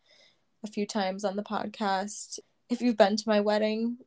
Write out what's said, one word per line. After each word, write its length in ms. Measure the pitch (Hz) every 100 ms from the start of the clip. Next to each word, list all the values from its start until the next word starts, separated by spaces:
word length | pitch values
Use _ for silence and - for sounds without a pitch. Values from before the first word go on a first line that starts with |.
| _ _ _ _ _ _
a 40 | 214
few 180 | - 208
times 400 | 220 190 196 208
on 100 | 196
the 80 |
podcast. 960 | 208 208 214 208 208 190 208 - - - - _ _
If 120 | 247
you've 160 | 247 214
been 180 | 196 214
to 120 | 220
my 120 | 208
wedding, 580 | 202 208 214 220 233 240